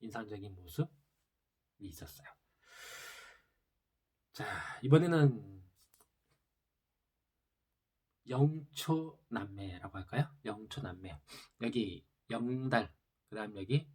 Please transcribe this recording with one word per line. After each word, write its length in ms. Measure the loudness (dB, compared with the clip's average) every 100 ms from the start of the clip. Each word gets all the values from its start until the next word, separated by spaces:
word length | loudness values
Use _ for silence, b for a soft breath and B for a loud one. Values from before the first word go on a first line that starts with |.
인상적인 540 | -10 -8 -8 -8 -10 -14
모습이 320 | -10 -4 -4 -4 _ _ _ _ _ _ _ -16
있었어요. 480 | -14 -12 -14 -16 -20 -20 _ _ B B B B B B B B B B _ _ _ _ _ _ _
자, 120 | -8 -4 B B B
이번에는 800 | 8 8 8 8 8 6 -6 -18 -20 _ _ -20 -20 _ _ _ _ _ _ _ _ _ _ _ _ _ _ _ _ _ _ _ _ _ 0
영초 880 | 4 4 4 -8 -6 0 0 0 -10 -8
남매라고 680 | -6 -6 -8 -8 -8 -10 -8
할까요? 300 | -4 0 0 -2
영초 380 | -8 -8 -8 -8
남매. 360 | -8 -8 -12 -14 -16 B B -6
여기 420 | -2 0 0 -4 _ _ -6
영달, 640 | -4 -2 -2 2 2 2 -8 _ _ -12
그다음 280 | -8 -8 -6
여기 320 | 2 2 2